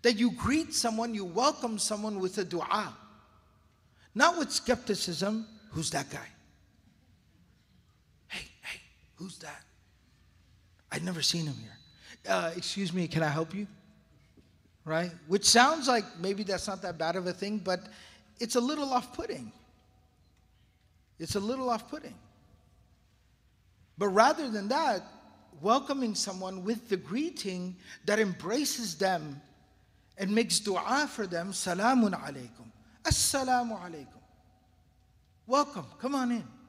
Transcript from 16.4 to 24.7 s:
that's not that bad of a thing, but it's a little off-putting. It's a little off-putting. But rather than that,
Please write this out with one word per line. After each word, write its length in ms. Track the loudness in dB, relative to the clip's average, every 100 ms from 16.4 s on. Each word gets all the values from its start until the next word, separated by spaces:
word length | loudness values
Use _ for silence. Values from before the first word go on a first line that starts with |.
that's 240 | -2 -4 -4
not 160 | -6
that 160 | -8 -4
bad 160 | -2 0
of 100 | -4
a 80 |
thing, 260 | -4 -4 -4
but 300 | -2 -2 -4 -20 -20 -20 -20 -8
it's 160 | 0 2
a 60 |
little 320 | 2 -2 0
off-putting. 580 | 0 -2 -10 -8 -8 -10 -16 -20 _ _ _ _ _ _ _ _ _ _ _ _ _ _ _
It's 180 | -4 -2
a 40 |
little 300 | -2 -2 0
off-putting. 480 | -2 -4 -12 -12 -18 -20 -20 -20 -20 _ _ _ _ _ _ _ _ _ _ _ _ -20 -2
But 120 | 2
rather 400 | 8 8 6 -2
than 180 | -4
that, 360 | 0